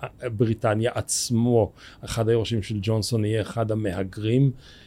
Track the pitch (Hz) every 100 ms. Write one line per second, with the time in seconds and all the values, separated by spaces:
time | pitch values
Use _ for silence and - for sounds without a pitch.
0 | 127 - 127 110 113 110 113 107 117 -
1 | - - - 113 120 120 101 - - -
2 | 120 120 113 117 104 117 95 107 101 110
3 | 104 113 104 110 - 117 107 110 104 92
4 | 95 104 107 127 139 - - -